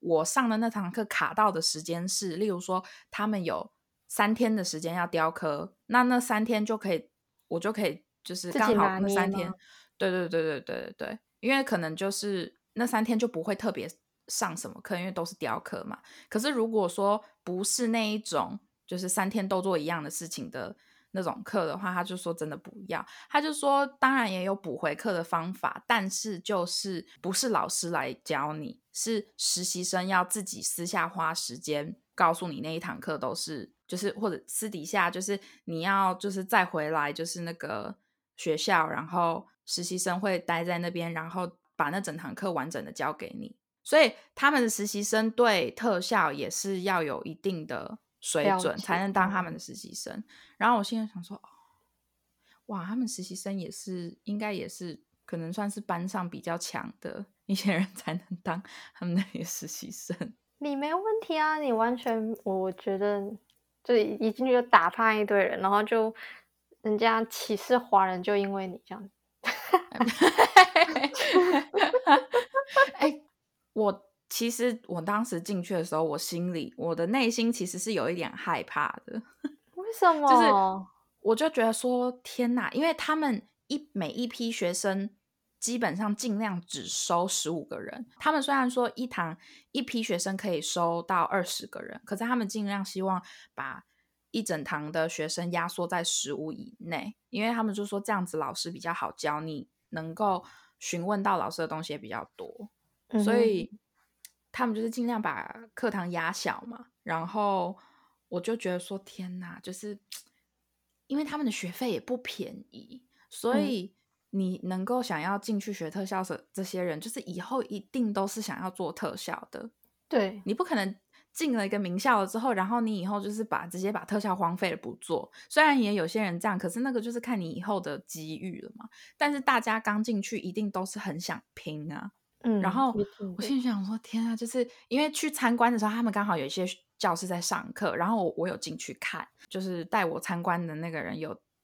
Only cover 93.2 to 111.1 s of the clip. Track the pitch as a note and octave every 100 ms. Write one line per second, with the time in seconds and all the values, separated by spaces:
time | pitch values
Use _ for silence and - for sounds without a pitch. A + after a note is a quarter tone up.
93.2 | - - - - C3+ - - _ _ _
94.2 | _ A3+ G#3+ D#3 C3+ D3+ D3+ E3 E3 -
95.2 | D#3 F3 F3 E3+ E3+ - E3+ F3+ E3+ -
96.2 | C#3 C#3+ D#3 - - - E3+ D#3+ G#3+ -
97.2 | _ G3+ A3+ A#3 A3 G3+ G3+ G3+ G#3 G3+
98.2 | F3+ D#3 C#3 - E3+ F3+ E3+ E3+ E2 -
99.2 | D3+ D3+ D#3+ D3 - _ _ D#3+ D#3+ E3+
100.2 | G#3 F#3 - - _ _ - F3 F3+ G#3
101.2 | G3 F3+ G2 F3 D#3+ D#3 D#3+ D3 A2 A#2
102.2 | - - - - G#3+ _ _ _ - A3
103.2 | G#3 A#3+ A3+ F#3 - G#3 _ _ _ _
104.2 | - _ _ - B3 G#3+ A3+ A#3+ A#3 A3+
105.2 | F#3+ A#2 - - A#3 - A3+ G3+ F3 E3+
106.2 | E3 G3+ - - A#3 - B2 _ - E3
107.2 | E3+ G#3+ G3+ F#3+ F3+ G3 - _ _ _
108.2 | - F3 G3+ A#3 F#3 F3+ F3+ G3 - -
109.2 | F#3 F3+ F3 F3 F#3+ F#3 G#3 G3+ _ -
110.2 | - _ _ _ _ _ _ _ -